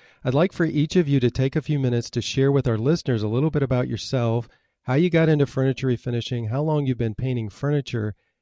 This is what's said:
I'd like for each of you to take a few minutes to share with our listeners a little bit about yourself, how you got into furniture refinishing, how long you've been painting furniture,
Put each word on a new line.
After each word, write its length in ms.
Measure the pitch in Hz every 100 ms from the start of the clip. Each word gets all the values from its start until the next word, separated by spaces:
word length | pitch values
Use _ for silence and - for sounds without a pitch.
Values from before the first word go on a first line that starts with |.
| - _
I'd 100 | 131
like 200 | 131 190
for 120 | - 160
each 300 | 151 160 185
of 140 | 147
you 100 | 139
to 100 | 120
take 280 | - 135 156
a 40 |
few 160 | 143 147
minutes 320 | 127 120 -
to 100 | 120
share 320 | - 135 135
with 160 | 139 127
our 80 | 110
listeners 440 | 123 170 - 117
a 60 | 107
little 240 | 117 156
bit 120 | 147
about 260 | 131 127 127
yourself, 580 | 113 - 131 117 117 - _ _ _
how 100 | -
you 160 | 135 180
got 180 | 160 160
into 180 | 151 139
furniture 420 | 139 135 131 131
refinishing, 640 | 120 123 120 - 120 110
how 120 | 131
long 240 | 156 151 135
you've 120 | 117
been 180 | 113 104
painting 340 | 131 123 107
furniture, 680 | - 143 147 131 117 107 - _ _